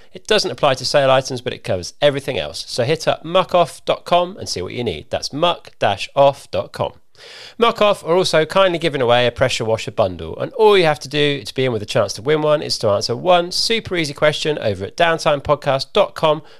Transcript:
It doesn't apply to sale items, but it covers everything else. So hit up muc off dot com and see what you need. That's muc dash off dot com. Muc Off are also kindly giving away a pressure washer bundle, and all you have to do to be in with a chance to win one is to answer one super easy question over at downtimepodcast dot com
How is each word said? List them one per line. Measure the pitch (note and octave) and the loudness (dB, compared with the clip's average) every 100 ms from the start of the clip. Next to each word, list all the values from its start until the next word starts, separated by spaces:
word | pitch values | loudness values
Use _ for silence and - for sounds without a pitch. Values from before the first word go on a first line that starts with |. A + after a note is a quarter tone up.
| - | -20
It | - - | -12 -2
doesn't | G#3+ - | 0 0
apply | F3 D3+ C3 | 0 0 0
to | B2+ | 0
sale | D3 C3+ | 2 4
items, | C3 C3+ B2+ | 4 2 -6
but | B2 | -6
it | A2+ | -8
covers | - F#2+ F2 - | -4 -6 -6 0
everything | D3 C#3 C3+ A#2+ | 2 2 -2 -6
else. | D2+ - - | -6 -8 -8
So | - | -4
hit | A#2+ D#3 - | -2 -2 -2
up | - | -4
muc | D#3 F3+ F3+ F3+ | -2 -2 2 2
off | E3 - - | 0 -2 -4
dot | C#3+ | -4
com | - F3 F3 - | 0 0 0 -6
and | - | -10
see | - | -8
what | F2+ | -8
you | A2 | -6
need. | A#2+ D#2 - | -4 -6 -6
That's | F#2 - | -6 -6
muc | C3+ E3+ E3+ - - | -2 -2 -2 -8 -2
dash | A#2+ G2 - | -2 0 -2
off | - C#3 C3+ - | 2 4 2 -4
dot | F2+ - | -6 -6
com. | - E2+ - - - - - - - | -6 -6 -8 -20 -20 -20 -20 -16 -2
Muc | A3+ G#3+ | 0 4
Off | G#3 G3 D#3 | 2 2 0
are | F3 | 0
also | F#3 D#3+ D#3 | 2 2 2
kindly | F#3+ F#3+ E3+ | 2 2 2
giving | D#3+ C#3 | -2 0
away | A#2+ A#2+ B2 | 2 4 2
a | |
pressure | - C3 - A2+ | 2 0 0 -2
washer | A2 - | -2 -2
bundle, | - G2 F2 D#2+ - | 0 0 -2 -10 -8
and | D3+ | -8
all | - G#3+ G3+ | 2 4 6
you | D#3+ | 4
have | D3 | 0
to | C3+ | -4
do | D3 D3 C#3 | -2 0 -2
to | - | -6
be | - C3 | -2 -2
in | |
with | A2+ | -2
a | G2+ | -2
chance | C3 G2+ | 0 0
to | - | -2
win | A2 D#3 | -2 0
one | D3+ D3+ | 2 0
is | - - | 0 -2
to | G#2+ | 0
answer | G2+ - | 0 0
one | B2 D#3+ F3+ F3 | -2 2 2 2
super | - - A3+ G#3+ F3+ | -2 -2 -2 -2 -4
easy | D3+ | -4
question | C#3+ D3+ D3 D#3 D3 | 0 0 2 -2 -2
over | A2 F#2 G2 | -2 -4 -6
at | - | 0
downtimepodcast | E3+ E3 E3 C#3+ - D3 - C3+ - | 2 2 0 0 0 -2 0 -2 0
dot | G#3 G3 - | 0 0 0
com | D#3+ D3+ - - | 0 0 -4 -20